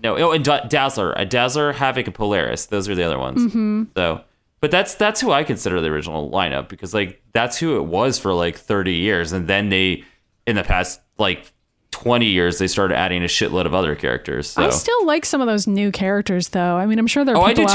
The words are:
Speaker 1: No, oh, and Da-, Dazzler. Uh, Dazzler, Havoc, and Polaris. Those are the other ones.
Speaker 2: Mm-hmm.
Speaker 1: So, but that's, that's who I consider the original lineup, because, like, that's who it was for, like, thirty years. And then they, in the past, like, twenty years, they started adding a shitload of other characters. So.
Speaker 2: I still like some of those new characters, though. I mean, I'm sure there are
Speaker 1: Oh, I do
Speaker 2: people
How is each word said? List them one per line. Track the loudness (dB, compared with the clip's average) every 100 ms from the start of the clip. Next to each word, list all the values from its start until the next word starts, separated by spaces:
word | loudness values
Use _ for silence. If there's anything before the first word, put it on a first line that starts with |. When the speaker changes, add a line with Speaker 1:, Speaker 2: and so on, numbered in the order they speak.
Speaker 1:
No, | -2 2
oh, | 2
and | 2
Da-, | 2 0 2
Dazzler. | 0 0 0 -2 -2
Uh, |
Dazzler, | 0 0 0 2 0
Havoc, | 0 0 0 -6
and |
Polaris. | -4 0 0 0 -2 -4
Those | -4 -2
are | 0
the |
other | 0 0
ones. | -2 0
Speaker 2:
Mm-hmm. | 0 0 0 -2 -2 -2
Speaker 1:
So, | -2 -2 -10 _ _ _
but | 0
that's, | 2 0
that's | 0 0 0
who | 0
I | 0
consider | 0 -2 -2 0
the | 0
original | -2 -4 -6 -4
lineup, | -2 0 -2 -6
because, | -12 -6
like, | -4 -4 -8 _
that's | -2 -2 -2
who | 0 0
it |
was | 0 0 0 0
for, | 0
like, | 0 0 -4
thirty | -2 0 0
years. | 0 0 0 0
And | -4 0
then | 0 2
they, | 2 2 -2 -8 _ _ _ -4
in | -2
the |
past, | 0 0 0 -8 _ -4
like, | -2 -2 -10 _ _ _ _
twenty | -6 0 2 4
years, | 4 2 2
they | 0
started | 0 0 2
adding | 0 0
a | -2
shitload | 0 0 0 0
of |
other | 0 0 -2
characters. | -2 -4 -4 -6 -6
So. | -2
Speaker 2:
I | 0
still | 0 0 0 2
like | 0 0
some | -2
of | 0
those | 0 0
new | 0 -2
characters, | -2 -2 -2 0 -2 -2
though. | -2 0 0
I | 0
mean, | 2
I'm | 2
sure | 2
there | 2
are | 4
Speaker 1:
Oh, |
I | 4
do | 4
Speaker 2:
people | 4